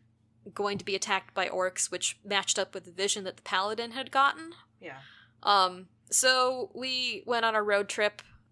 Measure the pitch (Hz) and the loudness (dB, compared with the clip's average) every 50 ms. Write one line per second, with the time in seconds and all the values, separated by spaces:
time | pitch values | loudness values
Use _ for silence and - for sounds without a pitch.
0 | _ _ _ _ _ _ _ _ - 208 - - 202 202 202 202 - - 190 190 | _ _ _ _ _ _ _ _ -20 -12 -6 -4 -2 -2 -2 -4 -4 -4 -4 -4
1 | - - 202 190 - - - - 185 - - 185 185 185 185 - - - - 180 | -2 0 0 -2 -2 -4 -4 -4 -2 -2 -2 -2 -2 -2 -2 -2 -4 -4 -4 -4
2 | - - - _ - 202 202 196 190 - - 220 190 - - 196 170 180 170 180 | -4 -4 -6 _ -6 -2 0 0 0 0 0 -2 -2 -4 -6 -12 -12 -10 -6 -2
3 | 190 202 - 220 190 185 - - - - - 185 190 208 220 214 233 233 226 262 | -2 -2 -2 -2 -4 -8 -10 -10 -8 -2 -2 0 0 0 -2 -4 -6 -8 -8 -8
4 | 262 226 - 269 269 277 - 311 320 330 339 - - _ _ _ - 165 135 135 | -8 -2 2 2 4 2 2 -2 -10 -16 -18 -20 -20 _ _ _ -18 -18 -16 -18
5 | 139 - - - - _ _ _ - - 202 196 185 185 180 180 185 - _ _ | -20 -20 -20 -20 -20 _ _ _ 2 4 6 6 6 4 2 -4 -16 -20 _ _
6 | _ - - - - 254 254 254 254 254 262 254 247 - - - 254 262 262 254 | _ -2 2 4 4 6 6 6 4 2 0 -2 -6 -8 -8 -8 -6 -4 -4 -2
7 | 254 247 226 - - - 240 233 226 226 220 214 208 208 208 202 202 202 - - | -2 -4 -4 -4 -2 0 0 2 2 2 2 2 2 2 2 2 2 0 0 0
8 | 208 208 - - - - - - _ _ | 0 0 0 -4 -18 -20 -20 -20 _ _